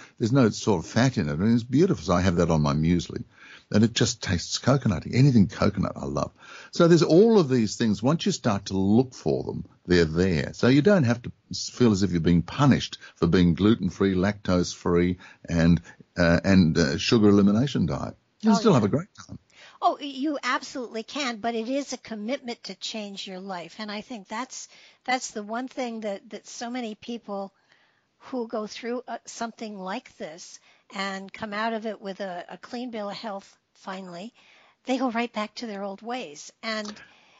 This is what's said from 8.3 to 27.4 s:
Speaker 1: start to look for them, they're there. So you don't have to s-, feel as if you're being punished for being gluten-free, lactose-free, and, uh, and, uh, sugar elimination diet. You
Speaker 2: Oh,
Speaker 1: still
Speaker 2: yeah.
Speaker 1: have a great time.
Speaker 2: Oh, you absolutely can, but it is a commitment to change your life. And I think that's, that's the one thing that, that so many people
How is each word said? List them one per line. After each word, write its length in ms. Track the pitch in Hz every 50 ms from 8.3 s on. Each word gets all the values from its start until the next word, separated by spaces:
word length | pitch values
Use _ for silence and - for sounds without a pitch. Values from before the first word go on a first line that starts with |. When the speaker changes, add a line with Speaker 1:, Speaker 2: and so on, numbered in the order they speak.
Speaker 1:
start 320 | - - - 117 101 98 98
to 120 | - 95 95
look 340 | 95 98 107 120 131 127
for 300 | - - - 78 67 64
them, 240 | 64 - - 85 - - _ _ -
they're 200 | 85 90 87 82
there. 480 | 78 78 85 92 95 85 71 64 - -
So 140 | - 113 120
you 120 | 135 147
don't 240 | 147 202 208 180 127
have 160 | 113 120 120
to 120 | - - - _ _ -
s-, 180 | - - - -
feel 240 | - - 123 113
as 100 | 101 90
if 80 | 101 90
you're 100 | 87 85
being 180 | 78 87 87 85
punished 560 | 82 - - - 147 135 95 71 - - - - - - -
for 100 | - -
being 260 | 85 87 92 90 87
gluten-free, 600 | 78 90 98 107 117 - - 87 - - 98 98 92
lactose-free, 1040 | 90 90 104 104 - - - 90 90 87 - - - - 92 87 87 90 90 90 - - - - _ - -
and, 320 | 82 82 82 85 85 80 - - - _ - _ -
uh, 240 | 90 87 85 85 - -
and, 340 | 98 95 95 87 80 82 87
uh, 180 | 80 69 73
sugar 320 | - - - 127 117 104 104
elimination 560 | 101 101 98 101 101 113 139 139 - 123 95
diet. 320 | 73 69 - - - - _ _ _ _ _
You 120 | - 220
Speaker 2:
Oh, 20 | 208
Speaker 1:
still 160 | 180 - 220
Speaker 2:
yeah. 40 | 160
Speaker 1:
have 80 | 120 104
a 40 | 98
great 200 | 95 147 190 - _ - -
time. 120 | - - - _ _ _ - - - - - -
Speaker 2:
Oh, 120 | 359 294 -
you 380 | 294 285 262 262 277 311 285 -
absolutely 600 | - 247 269 302 - - - 277 240 - 226 220
can, 380 | 220 - - 285 285 240 233 202
but 140 | 214 233 233
it 140 | 220 226 240
is 240 | 269 285 269 -
a 60 | 262 -
commitment 640 | - - 226 208 208 226 277 269 - 240 233 - -
to 100 | - 185
change 520 | - - - - 220 208 202 196 185 -
your 120 | 202 185 185
life. 360 | 196 196 185 175 160 165 - -
And 120 | 220 208
I 80 | 202 214
think 280 | 208 - 254 208 190 -
that's, 400 | 214 226 254 - - - - - - - - - _ _ -
that's 280 | - 254 254 - -
the 100 | - 220
one 260 | 208 202 226 240 262 254
thing 320 | - 285 254 233 226 220
that, 300 | 220 208 196 190 _ 214
that 160 | 220 202 -
so 240 | - - - 247 233
many 240 | 247 254 240 214 214
people 580 | - - - 240 220 _ - 202 196